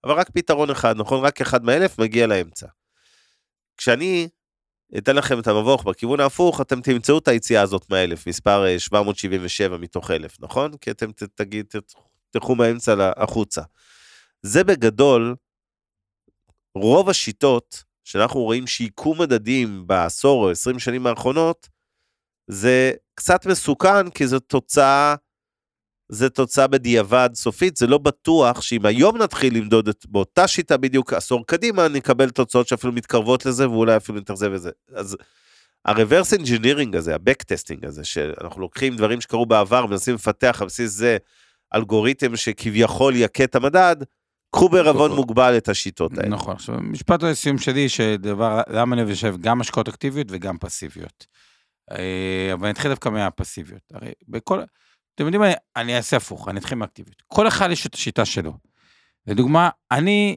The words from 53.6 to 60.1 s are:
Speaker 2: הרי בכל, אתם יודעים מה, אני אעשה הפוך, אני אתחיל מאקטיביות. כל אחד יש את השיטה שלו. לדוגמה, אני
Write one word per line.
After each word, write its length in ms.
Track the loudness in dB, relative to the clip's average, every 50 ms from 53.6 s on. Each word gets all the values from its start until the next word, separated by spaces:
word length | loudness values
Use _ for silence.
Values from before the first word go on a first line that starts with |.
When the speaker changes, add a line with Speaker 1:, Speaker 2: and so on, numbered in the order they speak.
| -16 -16 -20 -20 _ _ -20
Speaker 2:
הרי 180 | -18 -16 -16 -18 _ _
בכל, 340 | -12 -12 -12 _ -4 -4 -4 -4 _ _ _ _ _ _ _ _ _ _
אתם 100 | -4 -4
יודעים 160 | -2 2 2
מה, 60 | 2 2 2 -2 _ _ _
אני 220 | -8 -6 -2 -4
אעשה 200 | -4 -2 0 -2
הפוך, 300 | -2 -2 -4 -16 -14 -12
אני 120 | -10 -10 -10
אתחיל 180 | -8 -8 -8
מאקטיביות. 440 | -8 -10 -10 _ -20 -20 _ _ _ _
כל 200 | _ 0 2 2
אחד 240 | 2 2 0 0 -2
יש 140 | -2 -4 -6
את 80 | -10 -10
השיטה 320 | -8 -8 -4 -2 -2 -2
שלו. 280 | -2 -4 -6 -8 -8 -12 -16 _ _ _ _ _ _ _ _ _ _ _ _ _
לדוגמה, 420 | -4 0 0 0 2 4 2 2 2 -2 _ _ _
אני 440 | -2 0 2 2